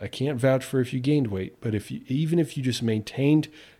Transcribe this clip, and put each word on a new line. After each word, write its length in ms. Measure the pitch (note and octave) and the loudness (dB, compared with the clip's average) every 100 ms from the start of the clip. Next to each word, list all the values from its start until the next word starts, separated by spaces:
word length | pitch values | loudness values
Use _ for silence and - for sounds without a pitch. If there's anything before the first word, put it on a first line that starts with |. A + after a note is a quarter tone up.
I 80 | G2 | -10
can't 300 | - C3 B2+ | -4 -4 0
vouch 260 | C3+ C3 | 2 2
for 160 | - C3+ | 0 -2
if 120 | B2 | 0
you 80 | C3 | 0
gained 280 | C3 D3 A#2 | 2 2 2
weight, 320 | F#2+ F#2+ - | -2 -6 -6
but 140 | A#2 | -2
if 160 | G#2+ - | -2 -4
you, 120 | - - | -10 -4
even 320 | C3 D#3+ E3+ | -2 2 2
if 180 | D3+ - | 0 -2
you 60 | |
just 200 | C3 A#2 | -2 0
maintained 640 | A2+ A2 G#2 - C#3 D3+ D3+ - - | 0 0 -2 0 4 4 2 -8 -20